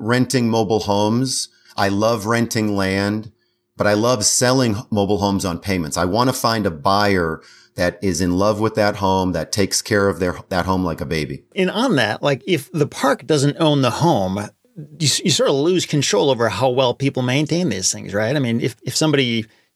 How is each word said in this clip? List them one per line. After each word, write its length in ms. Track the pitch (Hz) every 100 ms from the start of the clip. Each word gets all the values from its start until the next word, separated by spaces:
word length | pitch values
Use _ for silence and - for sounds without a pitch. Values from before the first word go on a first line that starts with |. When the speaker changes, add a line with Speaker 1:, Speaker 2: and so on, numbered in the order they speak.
Speaker 1:
renting 480 | 107 123 123 131 117
mobile 320 | 113 113 110
homes. 680 | 104 101 107 117 131 - - _ _ -
I 100 | 101
love 380 | 98 110 120 101
renting 500 | 117 117 113 107 101
land, 560 | 95 98 101 107 110 _ _ _ _ -
but 100 | 104
I 60 |
love 320 | 104 117 123 104
selling 500 | - 123 131 123 104 -
mobile 300 | 107 98 104
homes 260 | 101 98 95
on 140 | 82
payments. 380 | 95 92 76 85
I 80 | 90
wanna 280 | 104 127
find 320 | 127 120 113 98
a 60 |
buyer 720 | 78 98 101 104 95 82 80 - - _ -
that 240 | 87 87
is 200 | 98 82
in 160 | 92 90
love 220 | 101 104
with 140 | 110
that 240 | 110 104 101
home, 360 | 98 95 92
that 180 | 85 78
takes 320 | - 95 -
care 260 | - 104 98
of 100 | 82
their, 160 | 90 82 -
that 160 | 92 87
home 180 | 95
like 160 | 92 80
a 60 | 73
baby. 380 | 80 71 67 _ 196
Speaker 2:
And 140 | 185
on 260 | 196 262 151
that, 260 | 104 127
like, 180 | 147 143 -
if 240 | 160 -
the 160 | 165 147
park 400 | - 277 254 123
doesn't 280 | 151 143 143
own 220 | 160 147
the 80 | 127
home, 580 | 113 165 127 92 95 104 _ _ -
you, 320 | 147 151 151 -
you 60 | 202
sort 200 | 139 247
of 60 | 139
lose 300 | 156 185 -
control 460 | 151 - 202 156
over 180 | 120 117
how 200 | 95 131
well 260 | 123 127 117
people 260 | 139 131
maintain 480 | 123 131 151 160 175
these 220 | 98 92
things, 240 | 110 98 98
right? 200 | 110 151
I 40 |
mean, 220 | 123 117
if, 140 | 127 -
if 140 | - -
somebody 500 | 156 147 123 113 113 _ _